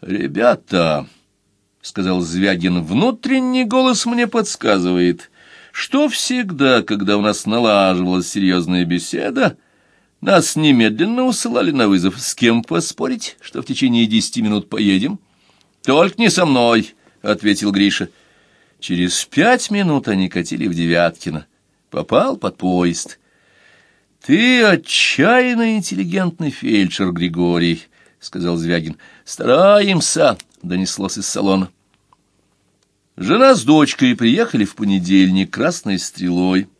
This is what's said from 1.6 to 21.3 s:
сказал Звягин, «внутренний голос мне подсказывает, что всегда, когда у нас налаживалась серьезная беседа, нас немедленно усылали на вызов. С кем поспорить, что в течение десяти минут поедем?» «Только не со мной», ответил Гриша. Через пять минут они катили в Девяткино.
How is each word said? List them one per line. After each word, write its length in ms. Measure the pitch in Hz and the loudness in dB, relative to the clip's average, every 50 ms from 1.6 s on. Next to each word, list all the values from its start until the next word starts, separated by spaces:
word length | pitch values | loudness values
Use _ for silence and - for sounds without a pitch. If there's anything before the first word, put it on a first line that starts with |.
| _ _ _ _ | _ _ _ _
сказал 400 | _ - - 104 95 95 92 90 | _ -16 -8 -6 -4 -2 -2 -2
Звягин, 640 | 87 80 82 90 95 98 95 90 82 92 87 90 82 | -2 -4 -4 -2 0 0 -2 0 0 0 0 -2 -2
«внутренний 800 | 78 92 120 185 247 254 226 - 262 262 269 254 254 254 254 254 | -2 -2 0 0 0 -2 -4 -4 -2 -2 -2 -2 -2 -2 -2 -2
голос 400 | 214 226 262 262 254 247 - - | 0 0 0 2 2 0 0 -2
мне 220 | 233 240 240 240 - | -2 -2 -2 -2 -2
подсказывает, 1040 | - 233 214 214 - - - 117 104 95 87 90 90 90 87 90 87 87 - _ _ _ _ _ - - - - | -2 -4 -4 -4 -6 -6 -2 0 0 0 2 0 2 2 2 2 0 -2 -6 _ _ _ _ _ -20 -20 -20 -18
что 380 | _ - - - - 269 294 294 | _ -12 -10 -2 0 0 0 0
всегда, 720 | - - - - 247 247 247 196 175 131 139 135 127 117 | -2 -4 -4 -4 -4 -4 -4 -6 -2 0 2 4 4 2
когда 360 | 107 110 110 104 98 95 104 101 | 2 0 -4 -4 -2 0 0 0
у 40 | |
нас 240 | 104 107 101 - - | 2 0 -2 -2 -2
налаживалась 840 | 104 107 117 120 113 107 101 98 95 92 90 90 90 90 92 87 - | -2 -2 0 2 4 4 4 4 4 2 2 0 0 0 -2 -2 -4
серьезная 560 | - 107 98 92 92 90 87 78 90 90 90 | -4 -2 0 2 2 0 0 0 -2 -2 0
беседа, 720 | 85 87 87 - - - - - - 247 254 262 185 - _ _ _ _ _ _ _ _ _ _ _ _ _ | 0 -2 -4 -4 -6 -6 -6 -4 -4 -2 0 0 0 -2 _ _ _ _ _ _ _ _ _ _ _ _ _
нас 340 | - - 196 175 - - - | -2 2 2 2 2 0 -2
немедленно 680 | 156 156 151 139 120 113 107 107 110 165 208 233 247 254 | 0 2 4 4 4 4 2 2 0 -2 -2 0 -2 -2
усылали 480 | 254 240 - - 233 233 247 - 180 | -2 -2 -2 -4 -4 -2 -2 -2 -2
на 160 | 151 135 117 104 | 0 0 2 2
вызов. 320 | 98 92 87 95 90 - | 2 2 2 -2 -4 -4
С 160 | - - - | -10 -10 -6
кем 280 | - 120 117 113 117 113 | 0 2 2 2 2 -2
поспорить, 760 | - 160 170 165 - - - - 262 254 226 - - - _ | -2 -4 -4 -4 -4 -6 -6 -6 -6 -6 -6 -8 -14 -16 _
что 200 | _ - _ - | _ -14 _ -12
в 40 | 131 | -8
течение 400 | - 135 - 139 131 120 117 117 | -8 -4 -2 0 0 2 2 2
десяти 360 | 110 107 113 98 - - 123 | 2 2 0 0 -2 -4 -4
минут 280 | 113 107 104 104 101 _ | -2 0 0 -2 -4 _
поедем?» 500 | - 107 107 101 98 92 101 147 202 196 _ _ _ _ _ _ _ _ _ _ _ _ _ | -6 -2 0 2 2 2 0 -2 -6 -8 _ _ _ _ _ _ _ _ _ _ _ _ _
«Только 360 | - 131 147 175 196 - - | 0 2 4 4 2 2 0
не 100 | 233 214 | 0 2
со 160 | - - 185 | 2 2 2
мной», 500 | 160 135 127 120 117 117 113 104 - - _ _ _ _ _ | 2 2 2 4 4 4 2 0 -2 -10 _ _ _ _ _
ответил 500 | _ 101 107 - - 107 101 98 104 104 | _ -4 -4 0 0 0 0 0 0 -2
Гриша. 380 | 98 98 101 101 95 - - - _ _ _ _ _ _ _ _ _ _ _ _ _ _ | 2 2 2 2 2 -2 -6 -8 _ _ _ _ _ _ _ _ _ _ _ _ _ _
Через 460 | - - 90 87 90 90 - - - | -10 -6 -4 -2 -2 -2 -2 -4 -8
пять 460 | - - - 165 226 254 247 - - | -4 0 2 2 4 2 2 0 -4
минут 360 | 208 202 196 175 151 135 - - | -2 -2 0 0 0 0 0 0
они 220 | 104 95 95 92 | 0 0 0 -2
катили 380 | - 87 85 82 - - - 98 | -2 -4 -6 -4 -6 -6 -4 -4
в 60 | 85 | -2
Девяткино. 720 | 82 85 85 85 85 85 85 82 - - - | -2 -2 0 2 2 2 0 0 -4 -12 -10